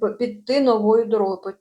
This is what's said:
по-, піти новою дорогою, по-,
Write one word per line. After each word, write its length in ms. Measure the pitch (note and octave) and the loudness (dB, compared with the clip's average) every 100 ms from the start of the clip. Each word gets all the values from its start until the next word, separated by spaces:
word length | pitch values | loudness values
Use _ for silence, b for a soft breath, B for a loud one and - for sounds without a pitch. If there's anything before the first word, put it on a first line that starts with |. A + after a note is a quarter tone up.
по-, 100 | G#3+ | -6
піти 500 | - A#3+ - - C#4 | -4 -6 -6 -2 0
новою 440 | C4 A3 G#3 A3+ | 2 2 2 2
дорогою, 360 | A3 G#3+ F#3+ F#3 | 2 0 -2 -4
по-, 120 | F#3+ G3 | -10 -14